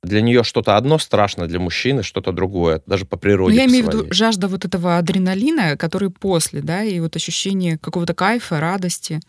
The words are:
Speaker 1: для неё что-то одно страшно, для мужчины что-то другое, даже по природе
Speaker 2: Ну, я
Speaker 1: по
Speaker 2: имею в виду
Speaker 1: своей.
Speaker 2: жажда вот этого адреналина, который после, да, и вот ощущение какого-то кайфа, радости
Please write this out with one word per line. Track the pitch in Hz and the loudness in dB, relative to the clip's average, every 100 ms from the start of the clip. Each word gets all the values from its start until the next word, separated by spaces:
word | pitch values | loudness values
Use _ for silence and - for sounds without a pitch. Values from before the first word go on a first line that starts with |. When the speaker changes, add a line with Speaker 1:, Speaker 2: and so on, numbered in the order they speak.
Speaker 1:
для | 85 104 | -2 2
неё | 117 120 | 4 4
что-то | - 120 107 104 | 2 0 2 2
одно | 135 156 | 4 0
страшно, | - 104 101 - 85 | 2 2 2 0 -6
для | 87 | -4
мужчины | 90 - 127 135 | -4 -2 -2 -2
что-то | 95 95 92 | -2 -4 -4
другое, | 87 92 95 85 80 - | -2 -2 0 0 0 -2
даже | 98 90 | -4 -2
по | 90 | -2
природе | 98 101 95 | 2 4 4
Speaker 2:
Ну, | 226 | 4
я | 262 | 6
Speaker 1:
по | |
Speaker 2:
имею | 254 | 4
в | 220 | 2
виду | 220 | -2
Speaker 1:
своей. | - | -2
Speaker 2:
жажда | 185 226 208 190 | 2 2 2 -2
вот | 185 180 | -2 -4
этого | 185 175 170 | -2 0 2
адреналина, | 170 196 185 190 262 320 170 143 | 2 0 0 0 0 2 0 0
который | 165 190 196 | -2 -2 -4
после, | 185 196 170 - 143 | -4 0 0 0 -4
да, | 147 180 | -4 -4
и | 220 180 | -2 -2
вот | 165 170 | -4 -4
ощущение | - - 196 196 175 156 | -6 -4 -2 -2 -2 -2
какого-то | - 180 170 | -4 -4 -4
кайфа, | 165 190 233 - 156 | 0 0 0 -2 -2
радости | 165 196 180 - - 160 | -2 -2 -4 -6 -6 -8